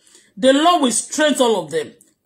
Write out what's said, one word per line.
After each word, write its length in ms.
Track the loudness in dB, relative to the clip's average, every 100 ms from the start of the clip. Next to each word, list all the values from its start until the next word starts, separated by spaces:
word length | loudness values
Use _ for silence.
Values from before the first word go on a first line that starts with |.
| _ -20 _ -2
The 160 | 2
Lord 300 | 2 2 2
will 100 | 0
strengthen 500 | -2 -6 -2 -2 2
all 220 | 0 0
of 60 | -4
them. 220 | -8 -8 -14 _ _